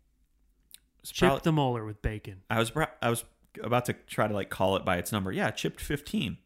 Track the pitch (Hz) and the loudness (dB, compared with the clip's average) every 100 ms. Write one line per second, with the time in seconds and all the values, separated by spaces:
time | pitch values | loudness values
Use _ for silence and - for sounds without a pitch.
0 | _ _ _ _ _ _ _ - _ _ | _ _ _ _ _ _ _ -20 _ _
1 | - - 175 135 170 156 135 120 107 101 | -10 2 2 4 2 4 2 0 -6 -6
2 | 113 107 - 95 - 113 117 151 160 - | -6 -6 -10 -14 -2 2 2 0 -4 0
3 | 117 117 - _ _ - 113 120 123 113 | 0 0 -4 _ _ -8 0 0 0 -6
4 | - - 110 104 95 - 95 95 92 90 | -6 -2 0 0 -4 0 2 2 2 0
5 | 90 107 95 175 143 - 160 - - 143 | 0 -2 -2 0 -2 -2 -6 -6 -4 -4
6 | - 214 113 - | -2 -2 -2 -6